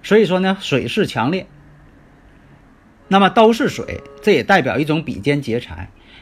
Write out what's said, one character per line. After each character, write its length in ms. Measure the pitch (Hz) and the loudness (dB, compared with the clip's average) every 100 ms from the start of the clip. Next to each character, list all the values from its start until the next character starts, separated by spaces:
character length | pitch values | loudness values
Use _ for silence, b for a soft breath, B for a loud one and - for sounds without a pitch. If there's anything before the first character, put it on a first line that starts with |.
所 140 | - 208 | 4 4
以 80 | |
说 160 | 185 180 | 4 2
呢 160 | 190 196 | 0 -2
水 300 | - 135 117 | -2 -2 -2
势 180 | - 175 | -2 -2
强 240 | - 120 | -2 -2
烈。 160 | 185 - - - - - - - _ _ _ _ - _ _ _ _ - | -2 -8 -20 -20 -20 -20 -20 -20 _ _ _ _ -20 _ _ _ _ 0
那 140 | 196 | 2
么 80 | 190 | 2
都 240 | 240 220 | 4 4
是 160 | 233 254 | 4 -2
水， 320 | - - - - - | -4 -10 -12 -14 -6
这 100 | - | 0
也 100 | 165 | 0
代 200 | - 196 | 2 2
表 160 | 127 107 | 2 -2
一 60 | 151 | -2
种 180 | 156 | -2
比 160 | 147 104 | -4 -6
肩 220 | 120 143 | -2 -2
劫 180 | 131 117 | -2 -6
财， 300 | - 85 95 b b b | -6 -14 -14 b b b